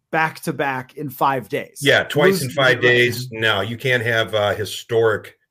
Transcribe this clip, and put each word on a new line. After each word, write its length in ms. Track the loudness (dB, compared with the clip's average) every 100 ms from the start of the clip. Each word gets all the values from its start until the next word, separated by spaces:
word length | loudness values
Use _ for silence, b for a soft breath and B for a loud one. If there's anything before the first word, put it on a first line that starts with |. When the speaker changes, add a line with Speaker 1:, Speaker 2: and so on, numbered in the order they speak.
| _
Speaker 1:
back 280 | -2 -2 -4
to 120 | -8
back 460 | -4 -4 -6 -10 -12
in 100 | -12
five 420 | -2 0 0 -4
days. 320 | -8 -8 -2
Speaker 2:
Yeah, 200 | 2 4
twice 380 | 2 2 4 2
Speaker 1:
Lose 20 | -2
Speaker 2:
in 40 |
five 280 | 0 2 4
Speaker 1:
Right. 40 |
Speaker 2:
days. 500 | 4 4 2 0 -8
No, 300 | -2 0 0
you 160 | -4 -4
can't 260 | -2 0
have 300 | 0 0 0
a 220 | 0 0 -2
historic 840 | -6 -10 -2 2 2 0 -6 _ _